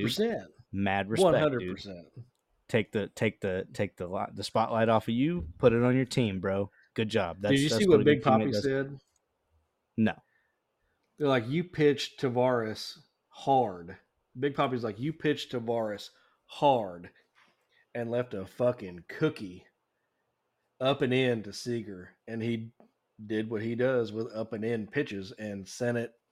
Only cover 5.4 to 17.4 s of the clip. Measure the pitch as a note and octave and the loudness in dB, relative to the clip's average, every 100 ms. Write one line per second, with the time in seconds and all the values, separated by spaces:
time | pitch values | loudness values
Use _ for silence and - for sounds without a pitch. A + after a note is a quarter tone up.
5.4 | - - B2+ A#2 B2 B2+ C3 - A2+ F#2+ | -6 4 4 6 4 2 0 0 0 0
6.4 | F#2 G2 G2+ - _ - A2 G#2+ F2+ E2 | 0 0 -2 -8 _ -4 0 0 0 -2
7.4 | G#2 C#3 D3+ A2+ G3+ D3+ G#2 C#3 C#3+ B2 | 0 2 2 2 6 6 6 4 4 4
8.4 | G#2+ G#2 C3+ C3+ C3+ C#3 - _ _ _ | 4 0 0 -2 -4 -8 -18 _ _ _
9.4 | _ _ _ _ _ - A2 - _ _ | _ _ _ _ _ 0 0 0 _ _
10.4 | _ _ _ _ _ _ _ _ D3 C3 | _ _ _ _ _ _ _ _ 2 2
11.4 | A2+ D#3 F3 - D3 C#3 - - C3+ A#2+ | 2 -2 -2 4 4 4 -2 -2 -2 2
12.4 | B2+ B2 A2 G#2+ - - _ _ _ - | 2 2 -2 -6 -12 -16 _ _ _ -10
13.4 | - C3+ A2+ F2+ E2+ G2 _ _ _ C3 | 2 2 2 -2 -12 -16 _ _ _ -4
14.4 | C#3+ C#3 C#3 B2 A2+ G2+ C#3+ D#3 D#3 D3 | -4 0 0 0 -4 -4 -6 -4 -2 -2
15.4 | - B2 A#2 A#2 A2 G2+ - _ _ _ | -2 -6 -4 -2 -2 -6 -12 _ _ _
16.4 | _ - D3 B2+ G2 F2 E2+ - _ _ | _ 0 4 4 0 -10 -16 -20 _ _